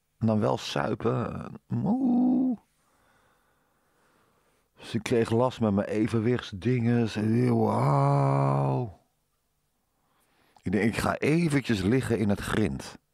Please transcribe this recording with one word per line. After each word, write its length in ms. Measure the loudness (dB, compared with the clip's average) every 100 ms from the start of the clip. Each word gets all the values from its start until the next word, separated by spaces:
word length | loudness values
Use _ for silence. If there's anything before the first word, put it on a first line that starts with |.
| _ -4
en 100 | 0
dan 120 | 0
wel 180 | 0 -2
suipen. 920 | -4 -4 -4 -2 -2 -2 -4 -8 -12 -16 -8
Oeh. 880 | -4 -2 0 2 2 2 2 0 -2 _ _ _ _ _ _ _ _ _ _ _ _ _ _ _ _ _ _ _ _ _ _
Dus 160 | -8
ik 100 | -6
kreeg 260 | 0 0 2
last 300 | 2 2 2
met 140 | 0
mijn 140 | 2 0
evenwichtsdinges. 1300 | 0 0 0 0 0 -4 -6 -2 0 2 2 0 0
En 420 | 0 2 2 2
wauw. 1400 | 2 2 2 2 2 2 2 2 2 0 0 -2 -4 -10 _ _ _ _ _ _ _ _ _ _ _ _ _ _ _ _
Ik 100 | -2
denk, 120 | 0
"Ik 140 | 2 0
ga 200 | -2 0
eventjes 640 | 0 2 2 0 0 0
liggen 360 | 2 0 0 0
in 120 | 0
het 100 | 0
grind." 580 | -2 -2 -2 -4 -10 -18 _